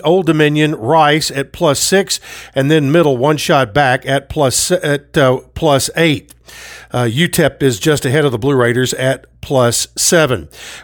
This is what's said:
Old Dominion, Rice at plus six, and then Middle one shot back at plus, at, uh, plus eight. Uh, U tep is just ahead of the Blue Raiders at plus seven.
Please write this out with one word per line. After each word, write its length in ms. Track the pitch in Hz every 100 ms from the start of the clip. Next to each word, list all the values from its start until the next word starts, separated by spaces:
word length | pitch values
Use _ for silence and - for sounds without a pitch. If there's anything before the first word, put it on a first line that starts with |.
| 156
Old 200 | 190 165
Dominion, 500 | 156 147 151 151 151
Rice 540 | 113 160 147 156 151
at 220 | 131 -
plus 280 | - 165 131
six, 420 | - 190 190 - - - - 135
and 160 | 139
then 180 | 160 139
Middle 280 | 170 151 123
one 180 | 143 156
shot 380 | - 147 120
back 320 | 143 135 131 123
at 240 | 135 -
plus, 420 | 151 131 - -
at, 460 | 180 151 143 - 165
uh, 240 | 131 127 - -
plus 340 | 160 139 - -
eight. 360 | 165 123 - - - - - - -
Uh, 120 | 123
U 240 | 120 123 175
tep 340 | 175 147 -
is 180 | 139 110
just 260 | 160 147 135
ahead 200 | 147 147
of 60 |
the 80 | 117
Blue 160 | 135 131
Raiders 360 | 120 120 127 -
at 320 | 131 127 - -
plus 480 | - 135 120 - - -
seven. 540 | - 170 147 104 76 - - -